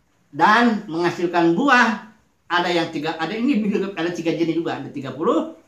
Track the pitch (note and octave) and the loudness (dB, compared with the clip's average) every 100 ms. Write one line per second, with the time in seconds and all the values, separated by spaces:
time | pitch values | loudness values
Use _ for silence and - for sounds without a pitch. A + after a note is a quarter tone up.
0 | _ _ _ C#3+ F#3 A3 A#3+ G#3 - E3 | _ _ _ 0 4 6 4 2 -2 -2
1 | F3 - F3 F3 E3+ E3+ C#4+ B3 A3+ G#3 | -2 0 -2 2 4 4 4 4 4 0
2 | - _ _ _ - E3+ F3 E3+ D#3+ D3+ | -8 _ _ _ -4 -2 0 0 -2 -4
3 | D#3 D#3+ D#3+ A3 C4 G#3+ G3+ F#3 G3 E3 | -6 -4 -6 -2 0 0 0 -2 -4 -4
4 | E3+ E3+ E3 D#3 E3 D#3+ D#3 B2+ C3+ D3 | -6 -4 -4 -2 -2 -2 -4 -6 -8 -10
5 | C3 C3+ G3 D#4 - - | -10 -4 0 0 -2 -8